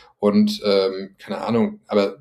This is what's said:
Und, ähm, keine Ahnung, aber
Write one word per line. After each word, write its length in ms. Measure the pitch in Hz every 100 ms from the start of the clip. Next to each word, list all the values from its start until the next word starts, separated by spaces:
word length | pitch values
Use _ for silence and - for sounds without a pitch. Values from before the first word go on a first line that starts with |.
| - -
Und, 420 | 104 104 104 -
ähm, 500 | 104 98 95 95 98 _
keine 200 | - 92
Ahnung, 420 | 92 117 107 - -
aber 300 | 104 98 -